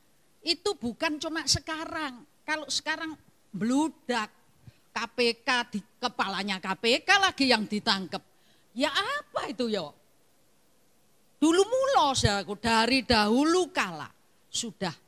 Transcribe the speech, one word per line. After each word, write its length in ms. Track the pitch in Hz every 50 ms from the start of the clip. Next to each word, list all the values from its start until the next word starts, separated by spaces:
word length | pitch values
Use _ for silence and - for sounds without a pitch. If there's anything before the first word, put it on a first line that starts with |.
| _ _ _ _ _ _ _ _
itu 320 | - 320 339 - - 415 370
bukan 480 | - 233 240 202 - 320 320 302 285
cuma 240 | - 320 320 320 294
sekarang. 800 | 269 - 339 - 330 311 311 320 330 339 320 311 269 247 240 - - _ _
Kalau 240 | _ 294 302 311 294
sekarang 480 | 254 - - - 294 320 320 330 - - - _ _ _ _ _ _ -
bludak, 800 | 175 208 233 254 285 311 320 - _ _ - 240 226 208 - _ _ _ _ _ _ _ - - _ _ _
K 80 | - 214 233 226 _
P 40 | - 240 233 226 - -
K 20 | 277 254 240 240 -
di 80 | - 202
kepalanya 800 | - _ _ - 254 240 - - 214 196 196 180 202 208 190 185
K 160 | - 190 190
P 320 | - - 226 254 320 -
K 160 | 359 392 392
lagi 240 | 392 370 - - 277
yang 240 | 254 240 220 202 -
ditangkap. 640 | 214 208 - 226 196 196 190 - 196 190 - _ _ _ _ _ _ _ _ _ -
Ya 160 | 233 285 302
apa 560 | 269 370 392 480 554 605 - _ - 622 - - 226
itu 160 | - 247 226
ya? 160 | 214 190 156 147 - _ _ _ _ _ _ _ _ _ _ _ _ _ _ _ _ _ _ _ _ _ _ _ _ _ _ _ _ -
Dulu 240 | 277 320 330 370
mula, 480 | 392 415 494 523 539 539 539 381 302 277
saudaraku, 480 | 254 - - 220 202 202 180 165 208 -
dari 480 | - 226 226 226 226 233 262 262 208
dahulu 640 | - 240 214 208 208 226 262 302 320 339 370 349 277
kala 400 | - 285 240 185 165 151 127 - - _ _ _ _ _ _ _
sudah 400 | - - 233 226 - - 190 170 139 - _